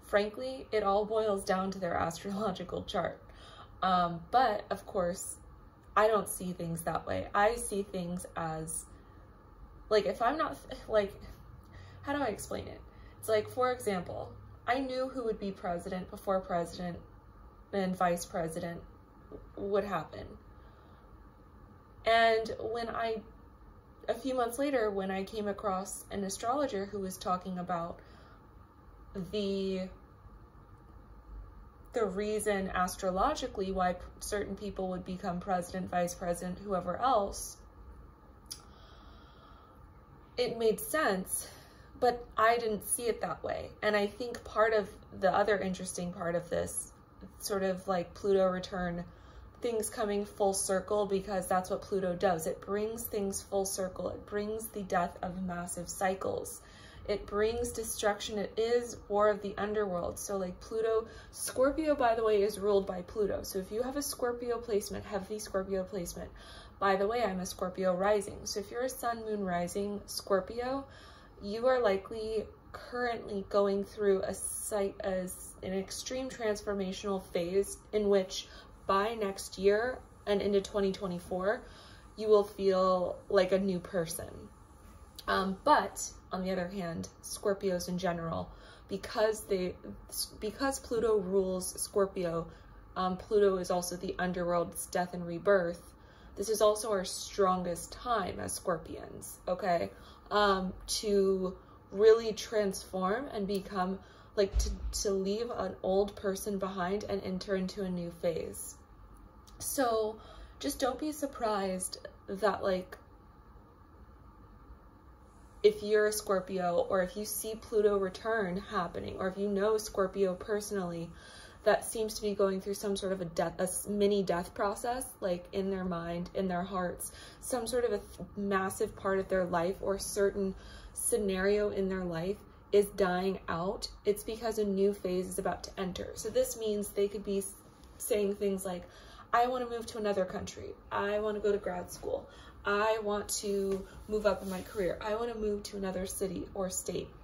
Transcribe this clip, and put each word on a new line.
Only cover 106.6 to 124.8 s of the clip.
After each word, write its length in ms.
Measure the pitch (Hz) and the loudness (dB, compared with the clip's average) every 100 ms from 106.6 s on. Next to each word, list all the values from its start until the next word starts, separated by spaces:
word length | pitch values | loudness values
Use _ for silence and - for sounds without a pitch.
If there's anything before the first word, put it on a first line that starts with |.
| 190 196 180 202 214 | -2 -2 0 0 -2
and 160 | 202 | -4
enter 320 | - 185 185 190 | -2 -4 0 0
into 280 | 185 208 | 0 -2
a 60 | 190 | -4
new 220 | 180 170 170 | -2 -4 -2
phase. 540 | 180 160 - 196 - - - - - - - - - - | -2 -2 -4 -8 -12 -14 -20 -20 -20 -20 -20 -20 -20 -10
So 580 | - - 247 220 214 220 - - - - | -6 0 2 2 0 -4 -14 -18 -18 -8
just 200 | 285 285 | -6 0
don't 200 | 262 262 | -2 0
be 140 | 311 | -6
surprised 840 | 294 277 - 240 208 196 185 185 - - - - | -4 -6 -2 0 0 0 -2 -4 -8 -14 -18 -10
that, 360 | 196 208 - | 0 0 2
like, 340 | - 185 185 - - - - - - - - - - - - - - - - - - - - - - - - - - - | 0 0 -2 -14 -20 -20 -20 -20 -20 -20 -20 -20 -20 -20 -20 -20 -20 -20 -20 -20 -20 -20 -20 -20 -20 -20 -20 -20 -20 4
if 200 | 208 208 | 4 4
you're 240 | 208 214 208 | 0 4 4
a 40 | |
Scorpio, 720 | 214 - 190 185 190 180 175 - | 0 0 -2 0 -2 0 0 2
or 120 | 190 | 2
if 120 | 180 - | 0 -4
you 80 | |
see 300 | 214 - 220 220 | -8 -6 -6 -8
Pluto 420 | - 226 208 202 | -2 2 4 4
return 600 | 190 185 226 226 196 175 | 0 -4 -2 0 0 -4
happening, 580 | - 208 175 196 196 - | -4 -4 -4 -4 -8 -4
or 100 | 190 | -4
if 80 | 190 | -2
you 100 | 202 | -2
know 300 | 196 208 214 | 2 4 2
Scorpio 560 | 214 - 190 196 190 | 0 0 0 2 0
personally 760 | 180 - 208 208 202 180 170 165 - - - - - | 0 -2 -2 -2 -4 -2 -4 -8 -10 -18 -20 -20 0
that 200 | - - | 4 4
seems 300 | - 233 220 | 2 -2 -2
to 80 | 214 | -2
be 140 | 214 196 | -4 2
going 260 | 196 190 | 2 2
through 140 | 196 202 | -2 -4
some 200 | 214 196 | -2 -2
sort 160 | 196 | -2
of 100 | 190 | -2
a 40 | 170 | -4
death, 300 | 165 170 - | 0 -2 0
a 60 | |
s-, 240 | 185 - - | -2 -2 -4
mini 340 | 208 202 208 | 2 4 4
death 320 | 196 175 196 | 2 0 0
process, 500 | - 202 214 | 0 0 0